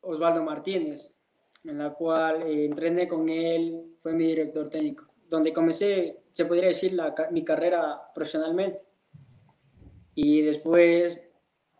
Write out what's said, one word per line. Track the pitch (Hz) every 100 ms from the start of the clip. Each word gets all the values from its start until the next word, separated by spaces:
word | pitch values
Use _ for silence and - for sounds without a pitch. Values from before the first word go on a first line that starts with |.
Osvaldo | 185 156 165 170
Martínez, | 156 147 180 190 156 139 - _ _ _ _ -
en | 160 147
la | 147
cual, | 147 165 160 160 160
eh, | 160 151 147
entrené | 147 165 175 175
con | 165 160
él, | 160 165 165 165 165 - -
fue | 165
mi | 165 160
director | 160 151 156 147
técnico, | 156 151 139 - _ _
donde | 160 156
comencé, | 165 165 160 202 190 165 - _
se | - 160
podría | 170 185
decir, | - 190
la | 180 156
ca-, | 156 160
mi | 165
carrera | 156 151 175 175 156 147 -
profesionalmente. | 160 156 156 160 180 196 - - _ _ - - - _ _ _ _ - - - -
Y | 147 151
después, | 151 151 165 170 170 170 175 170 - _ _ _ _